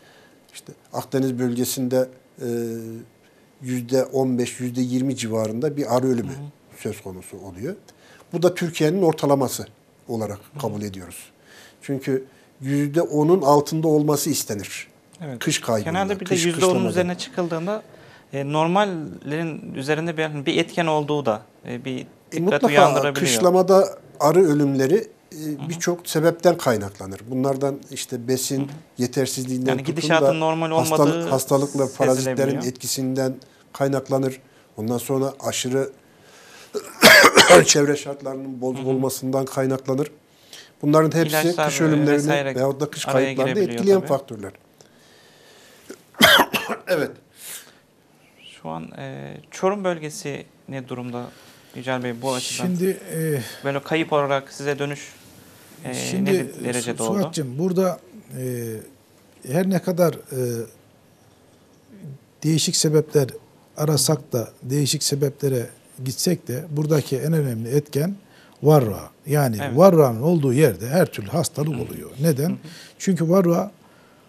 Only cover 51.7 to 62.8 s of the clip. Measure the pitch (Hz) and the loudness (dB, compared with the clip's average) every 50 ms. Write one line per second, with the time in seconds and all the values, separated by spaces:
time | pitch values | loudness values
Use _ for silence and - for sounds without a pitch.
51.7 | - 131 120 131 131 127 123 123 117 117 127 135 127 127 - - 123 - 180 180 | -16 -12 -6 -4 -4 -2 -2 -6 -6 -4 -4 -4 -4 -2 -4 -6 -6 -4 -2 -2
52.7 | 180 170 185 190 180 - - - 156 165 160 160 147 131 110 - - - - 139 | -2 0 0 -2 -2 -4 -8 -10 -6 -4 -2 -2 -2 -2 -4 -6 -12 -8 -6 -4
53.7 | 139 139 139 - 160 160 156 - 156 147 143 135 139 135 135 - - - 139 143 | -4 -4 -4 -2 -2 -2 0 2 0 0 2 2 0 -2 -2 -6 -14 -8 -4 -4
54.7 | 143 135 143 143 143 143 - - - - - - - - - - - - - - | -4 -2 -4 -6 -6 -10 -12 -18 -20 -20 -20 -20 -20 -20 -20 -20 -20 -20 -20 -20
55.7 | - - 165 127 127 127 127 127 127 127 131 139 127 123 127 - - - - 123 | -20 -14 -12 -10 -8 -6 -6 -4 -2 -2 0 2 2 0 0 -4 -8 -8 -6 -4
56.7 | 123 123 117 120 117 - 113 113 113 202 185 165 165 165 143 127 123 143 175 185 | -4 -4 -4 -4 -4 -4 -2 -2 0 0 -2 -2 -2 -6 -6 -6 -4 -4 -2 0
57.7 | 175 185 190 180 160 - - - - 220 - - 135 131 127 127 123 120 117 113 | 0 2 0 0 -2 -4 -12 -20 -20 -20 -20 -16 -12 -8 -6 -6 -6 -6 -8 -8
58.7 | 110 107 101 - - _ _ _ _ _ _ _ _ _ - - 135 175 190 190 | -10 -12 -12 -16 -20 _ _ _ _ _ _ _ _ _ -10 -4 -2 0 0 2
59.7 | 190 165 - 185 180 165 175 160 127 - - - 143 127 127 120 117 117 113 - | 0 0 0 -2 2 2 2 2 2 -2 -12 -10 -6 -4 -4 -4 -4 -6 -8 -10
60.7 | - - _ _ _ _ _ _ _ _ _ _ _ _ _ _ _ _ _ _ | -14 -20 _ _ _ _ _ _ _ _ _ _ _ _ _ _ _ _ _ _
61.7 | _ _ _ _ 220 196 175 147 135 - _ _ _ _ - 151 160 151 - 180 | _ _ _ _ -20 -18 -18 -18 -18 -18 _ _ _ _ -2 0 0 0 0 0
62.7 | 165 - | -2 0